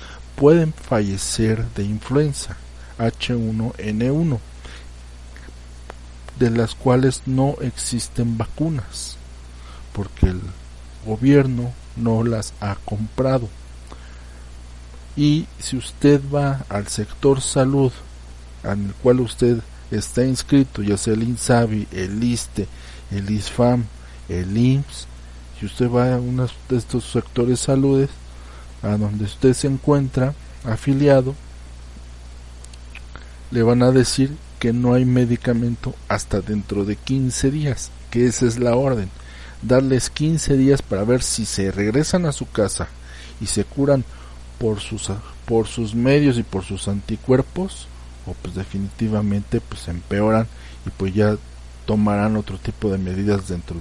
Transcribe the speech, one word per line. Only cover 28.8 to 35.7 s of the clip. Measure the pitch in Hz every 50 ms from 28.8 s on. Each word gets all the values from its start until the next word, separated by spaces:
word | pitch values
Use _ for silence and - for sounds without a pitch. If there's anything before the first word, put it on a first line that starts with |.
| -
a | 104 104
donde | 107 107 104 104 104 104
usted | 98 - - - 131 127
se | - - 139
encuentra | 135 131 - - 143 143 139 131 - 143 127 135 143 - - - - - -
afiliado, | 123 113 - - 139 139 135 143 143 139 135 127 131 143 - - - - - - - - - - - - - - - - - - - - - - - - - - - - - - - - - - - - - - - - - - - -
le | 120 113
van | 113 120 123 123
a | 123 131
decir | 131 123 - - - 135 139 147 - - - - -
que | - 120 117
no | 123 123 123 123
hay | 127 127
medicamento | 123 123 127 123 117 117 113 - 127 120 117 120 120